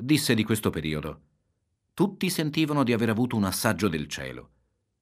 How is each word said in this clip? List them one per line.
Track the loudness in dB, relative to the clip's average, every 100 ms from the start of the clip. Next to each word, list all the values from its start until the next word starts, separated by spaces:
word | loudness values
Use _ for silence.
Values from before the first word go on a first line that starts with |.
disse | 0 2 4
di | 2
questo | 2 0 0
periodo: | -2 -4 -4 -6 -12 _ _ _ _ _ _ _
"Tutti | -2 -2 0 -2
sentivano | 0 -2 0 0 2
di | 2
aver | 2 2
avuto | 2 0 0
un |
assaggio | 0 0 0 2 0
del | 0 -4
cielo. | -8 -10 -12 -16 _ _ _ _ _